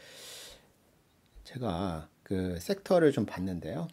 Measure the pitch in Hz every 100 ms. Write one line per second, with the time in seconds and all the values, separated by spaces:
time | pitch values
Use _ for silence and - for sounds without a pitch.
0 | - - - - - - - _ _ _
1 | _ _ _ - - 123 117 85 98 80
2 | 78 _ - 95 92 87 - 196 - 185
3 | 156 139 104 - 95 90 80 135 170